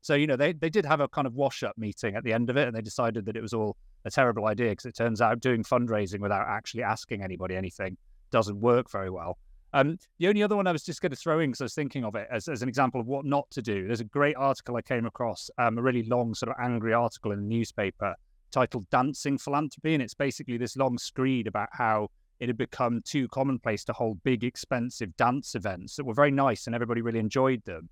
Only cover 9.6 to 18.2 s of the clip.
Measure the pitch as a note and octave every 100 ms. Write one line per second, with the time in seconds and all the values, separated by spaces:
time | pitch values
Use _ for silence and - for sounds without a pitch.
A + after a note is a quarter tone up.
9.6 | _ D3 C#3 E3 _ _ F3 G#3 G#3 G#3
10.6 | F#3 D#3+ - D#3+ F3 C3 E3+ D#3 D3+ A#2+
11.6 | B2 - C#3 C#3 A2 G#2+ - A#2 E3 B2+
12.6 | B2+ A#2+ C3 C3 A#2 C#3 C#3 C#3+ - -
13.6 | A2+ G2+ F#2 A#2 G#2+ C#3+ C#3+ C#3+ C#3 C3
14.6 | - A#2+ - B2 A#2 - A#2+ F#2 - -
15.6 | A#2+ A2+ B2+ B2 A2 B2 A#2 G#2+ A2+ B2+
16.6 | B2 A#2 A2+ A2+ A#2 - G#2+ G2+ G2+ A#2
17.6 | A2 - G2 - G2+ F2